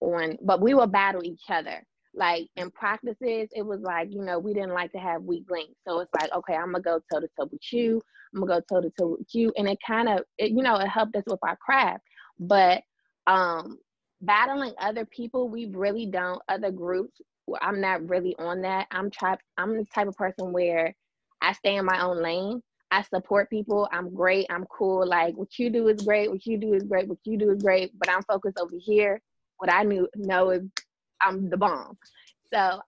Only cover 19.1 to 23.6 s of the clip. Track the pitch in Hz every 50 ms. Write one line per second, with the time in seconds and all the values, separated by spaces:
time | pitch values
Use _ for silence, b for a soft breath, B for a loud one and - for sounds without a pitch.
19.1 | - - 190 185 190 - _ _ - - 185 214 226 220 208 - - 214 202 196
20.1 | 190 - 196 190 190 - 185 185 180 180 175 175 170 165 165 165 - _ _ _
21.1 | _ _ _ _ _ - 165 180 196 - - 196 202 196 190 190 185 185 180 180
22.1 | 175 170 165 165 170 180 190 202 247 247 - _ _ _ _ - 190 196 202 -
23.1 | 196 185 - - 202 202 196 - 220 214